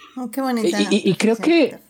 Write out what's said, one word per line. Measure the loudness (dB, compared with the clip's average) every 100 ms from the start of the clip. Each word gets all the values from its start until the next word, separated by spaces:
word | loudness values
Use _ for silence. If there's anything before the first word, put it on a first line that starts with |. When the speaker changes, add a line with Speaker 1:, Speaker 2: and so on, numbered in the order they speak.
| -18 -12
Speaker 1:
Oh, | -10
qué | -4
bonita | -2 -2 0 0
Speaker 2:
Y, |
y, | 0 0 0
y | 0
creo | 0 2
Speaker 1:
reflexión, | 2
Speaker 2:
que, | 2 2
Speaker 1:
Peter. | -2